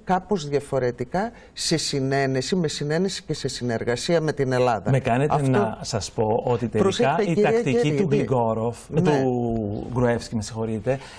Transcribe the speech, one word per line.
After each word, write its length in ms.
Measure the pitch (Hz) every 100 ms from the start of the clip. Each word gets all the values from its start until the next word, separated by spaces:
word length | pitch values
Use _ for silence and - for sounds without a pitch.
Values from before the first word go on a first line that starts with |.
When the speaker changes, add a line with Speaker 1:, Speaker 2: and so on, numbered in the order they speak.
Speaker 1:
κάπως 440 | - 185 180 202 147
διαφορετικά, 840 | 143 - 135 127 123 123 175 226 - -
σε 240 | - - 165
συνένεση, 800 | - 143 135 135 135 131 131 185
με 120 | 156
συνένεση 560 | - 147 160 190 -
και 100 | -
σε 140 | 151 131
συνεργασία 760 | - 120 113 - 123 - 170
με 120 | 156
την 180 | 143 131
Ελλάδα. 400 | 127 127 107 90
Speaker 2:
Με 80 | 131
κάνετε 360 | - 120 147 139
Speaker 1:
Αυτό 140 | 135
Speaker 2:
να 280 | 127 110 107
σας 300 | - 110 -
πω 300 | - 110 117
ότι 240 | 123 117 117
τελικά 120 | 110
Speaker 1:
Προσέξτε, 420 | - - 233 156
Speaker 2:
η 20 | 196
Speaker 1:
κυρία 180 | 170 208
Speaker 2:
τακτική 260 | 226 180 233
του 80 | 151
Speaker 1:
Γερίδη. 280 | 147 165 143
Speaker 2:
Γλιγκόροφ, 640 | 120 127 117 110 113 113 -
Speaker 1:
Ναι. 120 | 147
Speaker 2:
του 880 | 180 147 131 123 120 113 104 110 -
Γκρουεύσκη, 420 | 123 120 117 - 117
με 60 |
συγχωρείτε, 580 | 101 113 113 110 113 135 -